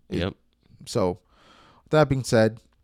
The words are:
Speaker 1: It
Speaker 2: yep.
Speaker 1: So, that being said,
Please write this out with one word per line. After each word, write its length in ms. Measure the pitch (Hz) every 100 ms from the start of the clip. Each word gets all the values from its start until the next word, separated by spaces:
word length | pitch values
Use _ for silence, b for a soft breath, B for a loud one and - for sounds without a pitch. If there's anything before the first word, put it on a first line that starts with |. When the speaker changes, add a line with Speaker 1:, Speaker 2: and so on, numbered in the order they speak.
| -
Speaker 1:
It 80 | 85
Speaker 2:
yep. 160 | 92 - _ _ _ -
Speaker 1:
So, 360 | - 120 92 92 _ b b b b b b
that 220 | 151 143
being 140 | 131
said, 360 | 117 117 110 113 _ _